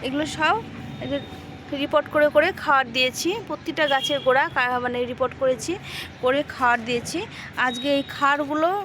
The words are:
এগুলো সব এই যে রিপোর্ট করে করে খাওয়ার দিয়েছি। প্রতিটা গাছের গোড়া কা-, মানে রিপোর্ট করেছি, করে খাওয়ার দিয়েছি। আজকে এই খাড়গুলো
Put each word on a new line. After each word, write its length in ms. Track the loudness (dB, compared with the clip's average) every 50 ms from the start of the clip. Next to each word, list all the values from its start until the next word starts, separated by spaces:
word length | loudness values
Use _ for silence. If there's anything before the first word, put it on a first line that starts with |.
| -4
এগুলো 180 | -4 -2 -2 -4 -4 -2
সব 180 | 0 2 2 2 0 -2 -8 -12 -12 -12 -12 -10 -10 -6
এই 40 | -4
যে 60 | -4 -4 -4 -8 -14 -16 -16 -16 -16 -16 -10 -8 -4 -4
রিপোর্ট 240 | -2 2 2 2 2 4 4
করে 140 | 4 4 6 6
করে 120 | 6 4 4 0 -2 2
খাওয়ার 220 | 4 4 4 4 2 2
দিয়েছি। 340 | 2 2 2 0 -2 -2 -2 -2 -2 -6
প্রতিটা 360 | -8 -8 -6 -6 -6 0 0 2 2 2
গাছের 260 | 0 2 0 -2 0 2
গোড়া 200 | 4 4 4 2 2 2
কা-, 260 | 0 0 2 0 0 -2
মানে 140 | -2 -2 -2 -4 -4
রিপোর্ট 220 | -2 -2 -2 -4 -2 0
করেছি, 320 | 0 0 2 0 -2 -6 -6 -6 -6 -10 -10 -10 -10 -12 -10 -2 0
করে 160 | 2 2 2 0 -2 -2
খাওয়ার 260 | 2 4 4 4 2 0
দিয়েছি। 320 | -2 -2 -2 -2 -4 -6 -6 -6 -6 -10 -14 -14 -10 -2 0 0
আজকে 220 | 0 0 -2 0 2 2
এই 60 | 2 0 -4 -4
খাড়গুলো 540 | 0 2 2 2 2 0 -2 0 2 2 2 2 0